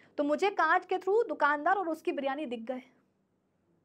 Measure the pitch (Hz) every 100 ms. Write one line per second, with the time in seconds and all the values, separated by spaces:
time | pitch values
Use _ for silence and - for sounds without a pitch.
0 | - - 285 294 392 403 320 359 359 370
1 | 381 427 427 294 285 294 311 277 320 311
2 | - 285 269 269 294 233 226 254 - _
3 | _ _ _ _ _ _ _ _